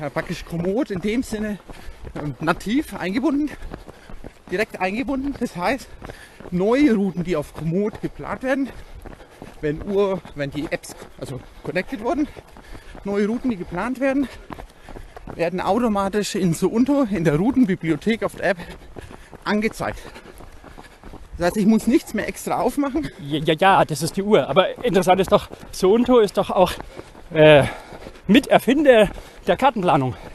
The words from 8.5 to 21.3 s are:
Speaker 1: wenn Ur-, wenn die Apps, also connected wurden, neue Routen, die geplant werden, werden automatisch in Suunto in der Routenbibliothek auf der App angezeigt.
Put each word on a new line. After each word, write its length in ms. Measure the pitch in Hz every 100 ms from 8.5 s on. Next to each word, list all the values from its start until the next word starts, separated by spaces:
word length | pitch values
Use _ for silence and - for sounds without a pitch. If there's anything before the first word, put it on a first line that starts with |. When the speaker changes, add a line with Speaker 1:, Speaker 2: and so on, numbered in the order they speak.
| 269 254 - - - - - - - - -
Speaker 1:
wenn 200 | 151 156
Ur-, 380 | 196 196 202 185 - 147
wenn 140 | 139
die 160 | 147 160
Apps, 240 | 175 - - - -
also 220 | 135 127 - - -
connected 380 | 156 185 226
wurden, 260 | 220 269 302 - - - - - - - 196
neue 220 | 202 208
Routen, 240 | 240 262
die 60 | 208
geplant 440 | 170 170 220 254
werden, 280 | 277 269 262 - - - - - - - - - - -
werden 260 | 165 175
automatisch 720 | 160 202 240 202 196 208 202 208
in 180 | 180 160
Suunto 520 | 185 226 262 285 247
in 140 | 196 156
der 120 | 147
Routenbibliothek 840 | 208 262 220 180 160 151 - 220 196
auf 100 | -
der 160 | 151
App 80 | 185 170 - - - - - - - -
angezeigt. 540 | 208 220 - 101 107 - - - - - - - - - - - - -